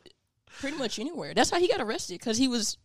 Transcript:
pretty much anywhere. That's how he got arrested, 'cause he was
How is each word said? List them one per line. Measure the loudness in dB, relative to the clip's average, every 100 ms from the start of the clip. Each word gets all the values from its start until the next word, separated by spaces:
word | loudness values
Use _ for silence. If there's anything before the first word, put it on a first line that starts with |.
| -16 _ _ _ _ -10
pretty | -6 -4
much | -4 -4
anywhere. | -6 -6 -2
That's | 2 4
how | 4
he | 2
got | 2
arrested, | -2 -4 -6 -6
'cause | -2 2
he | 2
was | 2 -2 -4